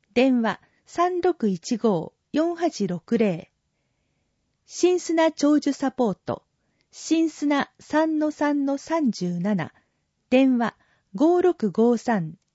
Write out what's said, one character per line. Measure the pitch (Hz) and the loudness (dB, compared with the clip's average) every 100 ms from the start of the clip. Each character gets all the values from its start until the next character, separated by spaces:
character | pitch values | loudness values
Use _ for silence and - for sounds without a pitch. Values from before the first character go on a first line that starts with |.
| _ | _
電 | - 262 247 | 2 2 2
話、 | 226 - _ _ _ | 0 -4 _ _ _
三 | - 359 359 | -2 -2 0
六 | 359 330 214 | 0 0 -2
一 | 185 - 208 | -2 -4 -2
五 | 226 170 - - _ | 0 0 -4 -14 _
四 | 285 330 339 | -2 -2 -2
八 | 339 - 202 | -4 -2 -4
六 | 175 - 233 | -6 -4 0
零。 | 214 160 - _ _ _ _ _ _ _ _ _ _ _ _ | 0 -2 -10 _ _ _ _ _ _ _ _ _ _ _ _
新 | - 349 359 | 0 0 2
砂 | - 330 320 | 0 0 0
長 | - 285 294 | 2 2 2
寿 | 285 | 0
サ | 269 269 | -2 -4
ポ | - 233 | -2 -2
ー | 180 - | -2 -6
ト。 | 104 _ _ _ _ _ | -10 _ _ _ _ _
新 | - - 320 330 | -16 -2 0 0
砂 | - 294 285 - _ | -2 -2 -2 -2 _
三 | - 302 320 311 | -4 0 0 0
の | 302 | -2
三 | - 294 294 277 | -2 -2 0 -2
の | 277 | -4
三 | - 330 269 | -4 -2 -2
十 | - 180 175 | -2 -4 -4
七。 | 196 190 151 - _ _ _ _ _ | -2 -2 -4 -12 _ _ _ _ _
電 | 254 269 247 | 2 4 2
話、 | 226 - _ _ _ | -2 -6 _ _ _
五 | 190 311 359 | 0 2 4
六 | 359 339 214 | 2 0 -2
五 | 165 233 233 | 0 2 0
三 | - 214 156 - _ | -2 -4 -4 -10 _